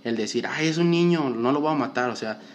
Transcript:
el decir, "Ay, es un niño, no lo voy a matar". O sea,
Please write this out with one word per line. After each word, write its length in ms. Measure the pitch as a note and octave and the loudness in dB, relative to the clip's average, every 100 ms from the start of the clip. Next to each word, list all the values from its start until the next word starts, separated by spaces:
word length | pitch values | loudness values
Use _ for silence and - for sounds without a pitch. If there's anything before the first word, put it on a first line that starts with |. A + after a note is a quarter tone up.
el 120 | A#2 A2 | -4 -4
decir, 300 | G#2 A#2 - | -2 -4 -4
"Ay, 220 | C#3 D#3+ | -2 0
es 100 | D#3+ | 2
un 140 | E3+ | 2
niño, 400 | E3+ F3 E3+ C#3 | 4 4 2 0
no 200 | A2+ B2 | 0 0
lo 80 | C#3+ | 2
voy 120 | D3+ | 2
a 20 | D#3 | 0
matar". 360 | A#2 B2 B2 | 0 -2 -2
O 40 | A2 | -4
sea, 240 | A2 G#2+ - | -6 -8 -12